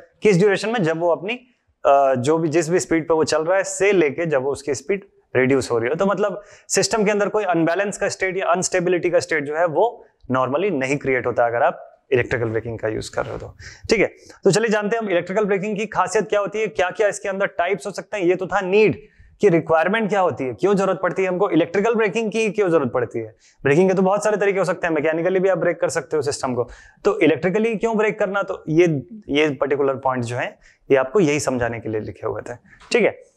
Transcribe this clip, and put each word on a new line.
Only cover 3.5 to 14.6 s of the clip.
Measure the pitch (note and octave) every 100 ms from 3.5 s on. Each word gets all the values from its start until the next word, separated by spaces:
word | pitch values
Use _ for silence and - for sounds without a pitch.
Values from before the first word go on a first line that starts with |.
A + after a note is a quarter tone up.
| F#3+
है |
से | F#3 - G3
लेके | F#3+ D3+ - E3+
जब | C#3
वो | C3+
उसकी | C3 -
स्पीड | B2+ - G3 - _ _ B2+
रिड्यूस | B2+ C3+ -
हो | A#2+
रही | A#2
हो, |
तो | D#3+ G3
मतलब | F#3+ G#3 F#3 - - -
सिस्टम | G3 - A3+
के | G3+
अंदर | G#3 G3
कोई | G#3+
अनबैलेंस | F#3+ E3 D#3+ F3 G3+ -
का | G3
स्टेट | - F#3+ F#3
या | D#3+
अनस्टेबिलिटी | F3 E3+ F#3 F3 F3+ F3
का | E3+
स्टेट | - D#3+
जो | C#3 D3+
है | F3
वो | D3+ A3+ - - _ -
normally | B2+ B2+ C#3+ G3+
नहीं | C#3+ C3 C#3+
क्रिएट | C#3 B2+ B2
होता | A#2 A#2
अगर | A#2+
आप | D#3 - - _ -
इलेक्ट्रिकल | B2 A#2 B2 A2+
ब्रेकिंग | A2 A#2 A2
का | A2
यूज़ | A2+ -
कर | B2
रहे | A#2+
हो | A2+
तो। | - - - - -
ठीक | G#3+
है, | D3+ - - -
तो | G3
चलिए | F3+